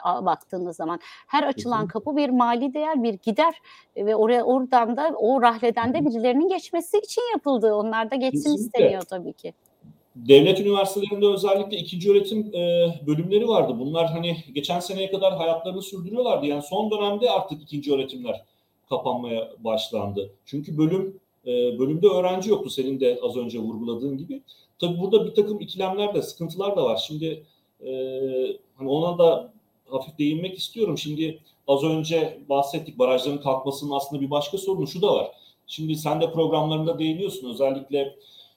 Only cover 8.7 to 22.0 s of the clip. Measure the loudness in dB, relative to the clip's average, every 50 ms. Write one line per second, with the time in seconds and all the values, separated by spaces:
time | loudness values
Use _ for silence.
8.7 | 2 4 4 4 4 2 -6 -8 -8 -8 -8 -10 -14 _ -16 -16 -16 _ _ _
9.7 | _ _ _ -20 -20 _ _ _ _ -8 6 10 10 10 10 8 4 2 2 2
10.7 | 2 2 2 0 0 -4 -2 -2 0 2 2 2 2 2 2 2 2 2 0 -2
11.7 | -6 -8 -8 -8 -8 -2 2 4 6 6 4 2 -2 -4 -4 -4 -4 -2 0 2
12.7 | 2 4 2 2 0 -4 -2 -2 0 0 0 2 2 2 2 4 4 2 2 2
13.7 | 0 -4 -4 -2 0 0 0 0 0 -2 -2 -4 -4 -6 -8 -8 -8 -6 -4 -2
14.7 | -4 -4 -4 -6 -6 -4 -4 -4 -2 2 2 0 2 2 0 -2 -2 -2 -4 -8
15.7 | -8 -8 -10 -10 -12 -10 -10 -6 -2 -2 0 0 0 0 0 -2 -2 -4 -4 -4
16.7 | -4 -4 -2 -2 -2 -2 -2 -2 0 0 0 2 2 0 -2 -4 -10 -12 -12 -10
17.7 | -10 -8 0 0 0 0 0 -4 -8 -10 -6 -6 -8 -8 -10 _ _ _ _ _
18.7 | _ _ _ -6 -6 -4 -2 -2 -4 -4 -4 -4 -4 -4 -6 -8 -12 -8 -4 -2
19.7 | -2 -2 -2 -4 -4 -4 -4 -4 -4 -6 -8 -8 -12 _ _ -10 -8 -8 -8 -6
20.7 | 0 0 2 2 2 0 -2 -4 -8 -14 _ _ _ _ -6 -2 0 0 0 0
21.7 | 0 0 -2 0 0 4